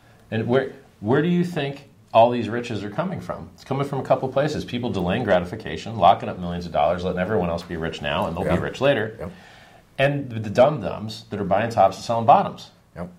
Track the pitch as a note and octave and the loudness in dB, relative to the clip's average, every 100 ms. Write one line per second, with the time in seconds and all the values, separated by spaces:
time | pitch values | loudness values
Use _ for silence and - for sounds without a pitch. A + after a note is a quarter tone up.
0 | _ - - - A#2 B2+ - - - _ | _ -20 -6 -4 0 0 0 -6 -20 _
1 | G2+ C#3+ E3 F3 E3+ D3+ C#3 C#3 - _ | 0 2 4 2 0 -2 -6 -6 -14 _
2 | _ A#2 A#2+ B2 G#2+ A#2+ A#2+ G#2+ G2+ - | _ 6 6 4 -2 -4 -4 -6 -6 -6
3 | F#3 D#3+ - - E2 - - C3+ C#3 C3 | -6 -6 -8 -10 -12 -14 -6 -4 -4 -4
4 | - C3 C3 C3+ D3+ F#2+ - A#2+ A#2+ F#2+ | 0 0 0 0 -2 -2 -6 -6 -4 -2
5 | F2 G#2+ G#2+ F2+ F2 F2+ - D#2 - A2+ | 0 0 2 2 2 -6 -8 -10 -8 4
6 | F2 A2+ A2+ F2+ F2 F2 F2 D#2 D2+ F2 | 6 6 0 -6 -6 -6 -4 0 2 0
7 | F#2 F2+ F2+ G#2+ F2 E2+ - E2+ E2 - | -2 -2 -2 0 0 -4 -6 -6 -6 -6
8 | D2 D#2 G2 E2+ F#2+ E2+ C#2+ - C#3 B2 | -4 -2 -2 -4 -2 0 -2 0 0 2
9 | A2 - - - - - - - _ - | -2 -6 -12 -14 -20 -20 -20 -20 _ 0
10 | C#3 C#3+ B2 A2 G#2+ A2 C#3 D3+ F2+ F#2 | 0 0 -6 -8 0 4 4 4 -4 -6
11 | A2 - - G2 F#2 G2 A#2 A2+ F#2+ F#2+ | -8 -12 -8 -6 0 0 2 4 4 4
12 | - A#2 A2+ F3 F#3+ - - _ _ - | -2 2 6 6 4 -6 -18 _ _ -12
13 | F3+ | -12